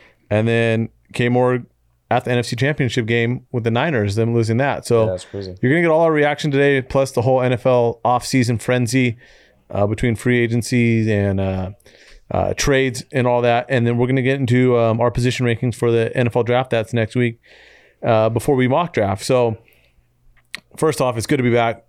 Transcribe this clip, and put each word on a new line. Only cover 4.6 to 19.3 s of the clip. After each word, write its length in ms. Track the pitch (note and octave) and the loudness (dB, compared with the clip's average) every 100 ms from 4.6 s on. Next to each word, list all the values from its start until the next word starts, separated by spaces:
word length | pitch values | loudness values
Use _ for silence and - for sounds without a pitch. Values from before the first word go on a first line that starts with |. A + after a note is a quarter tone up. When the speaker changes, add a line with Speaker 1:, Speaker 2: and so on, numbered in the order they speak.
| C#3 F#2+ - | 0 -2 0
Speaker 1:
So 180 | A#2+ | 2
Speaker 2:
Yeah, 60 | A2 | 2
that's 160 | F#2 - | -2 -10
crazy. 280 | G2+ F#2+ F2+ | -12 -12 -4
Speaker 1:
you're 100 | B2+ | 0
gonna 120 | D#3+ | 2
get 80 | E3+ | 2
all 100 | D#3 | 2
our 120 | E3 | 2
reaction 380 | D3+ D3 D3 D#3 | 2 0 0 -2
today, 300 | C#3 C#3+ C3+ | 2 2 2
plus 300 | C3 C#3 C3+ | 0 -2 0
the 100 | - | 0
whole 220 | A#2 C3 | 0 2
N 100 | B2+ | 0
F 140 | B2 C3 | 0 2
L 340 | B2 A#2 A2+ A2+ | 2 2 0 0
offseason 520 | B2 - C3 A#2+ A#2 | 0 0 0 0 -2
frenzy, 600 | - B2 A#2+ B2+ B2 A#2 - - _ _ - | -2 -2 0 0 0 -2 -14 -20 _ _ -8
uh, 180 | - G2+ | -2 -2
between 280 | G#2+ B2 | 0 -2
free 240 | G#2+ B2 B2 | -2 0 0
agencies 680 | A#2 A#2 A2 B2 A#2 A2+ A2 | 0 -2 -2 0 2 2 0
and, 320 | G#2 G2+ G2 | 0 0 0
uh, 320 | F#2+ F#2+ F#2 G2+ _ - - - - | -2 -4 -6 -12 _ -20 -20 -20 -8
uh, 240 | - F#2 | -4 -2
trades 500 | F#2+ - C3+ C3+ A2+ - | -2 0 0 0 -4 -6
and 140 | C3+ B2 | -2 0
all 160 | A#2+ | 2
that. 240 | A#2+ A#2 - | 2 0 0
And 180 | C3 A#2 | 0 0
then 120 | A#2+ | 0
we're 80 | B2 | 0
gonna 160 | C3+ | 0
get 180 | B2+ C#3 | 0 0
into, 380 | B2+ B2 B2+ A#2+ | 2 4 4 4
um, 200 | A2+ A2+ | 2 2
our 120 | A#2+ | 0
position 340 | A2+ B2 A#2 | 0 -2 0
rankings 300 | B2 A2+ B2 | -2 -2 -2
for 180 | A2 A#2+ | -2 0
the 220 | A#2 A2+ - | 0 0 0
N 100 | A#2+ | 0
F 100 | B2 | 0
L 60 | |
draft. 280 | A2+ A#2+ B2+ | 0 0 0
That's 240 | A#2 A2 | -2 -2
next 200 | A#2+ G#2+ | -2 -2
week, 240 | B2 A#2+ A2+ _ - - - _ - | -2 -2 -4 _ -20 -20 -20 _ -8
uh, 280 | - A2 A2 | 0 2 2
before 260 | A2+ - C3+ | 0 0 2
we 100 | B2+ | 2
mock 280 | C#3 F3 | 0 0
draft. 280 | - G2+ G2+ | -2 -2 -2
So 340 | - | 0